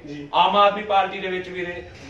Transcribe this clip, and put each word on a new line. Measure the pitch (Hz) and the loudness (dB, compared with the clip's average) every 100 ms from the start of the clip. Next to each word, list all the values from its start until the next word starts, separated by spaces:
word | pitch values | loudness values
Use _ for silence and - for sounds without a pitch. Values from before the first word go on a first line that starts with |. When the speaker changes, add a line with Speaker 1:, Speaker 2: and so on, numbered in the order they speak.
| 143 | -14
Speaker 1:
ਜੀ। | 147 143 | -14 -2
Speaker 2:
ਆਮ | 160 185 202 | 2 4 6
ਆਦਮੀ | 202 208 | 4 2
ਪਾਰਟੀ | 208 190 185 190 | 0 0 0 -4
ਦੇ | 185 | -6
ਵਿੱਚ | 185 180 | -6 -8
ਵੀ | 180 175 | -8 -8
ਰਹੇ, | 175 - - | -10 -14 -16